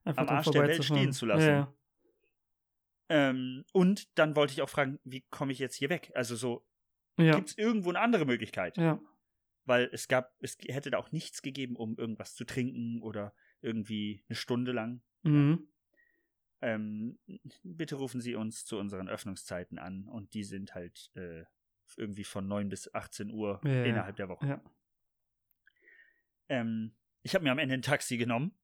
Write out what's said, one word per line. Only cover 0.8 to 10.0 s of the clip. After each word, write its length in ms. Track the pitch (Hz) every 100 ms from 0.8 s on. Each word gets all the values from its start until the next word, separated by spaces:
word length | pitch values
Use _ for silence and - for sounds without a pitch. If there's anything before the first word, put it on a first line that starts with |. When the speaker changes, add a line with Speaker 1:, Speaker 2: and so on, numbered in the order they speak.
| 135 147
Speaker 2:
stehen 100 | 135
zu 120 | 139 117
lassen.“ 180 | 156 156
Speaker 1:
Ja, 40 |
ja. 200 | 143 143 - _ _ _ _ _ _ _ _ _ _ _ _ -
Speaker 2:
Ähm, 560 | 156 135 127 127 127 -
und 460 | 190 180 202 - -
dann 180 | 156 147
wollte 180 | 151
ich 100 | 139
auch 60 | 139
fragen, 280 | - 135 143
„Wie 180 | 139 131 -
komme 220 | - 139
ich 80 | 131
jetzt 160 | 131 -
hier 140 | 139
weg?“ 200 | 170 - -
Also 200 | 120 120
so, 300 | 127 120 - _ _ _ _ -
Speaker 1:
Ja. 160 | 160 151
Speaker 2:
gibt's 200 | - -
irgendwo 340 | 214 220 175
eine 100 | 175
andere 260 | 233 226 143
Möglichkeit? 520 | 120 110 - 87 -
Speaker 1:
Ja. 220 | 165 151 - _ _ _ _ _ -
Speaker 2:
Weil 260 | 123 123
es 140 | -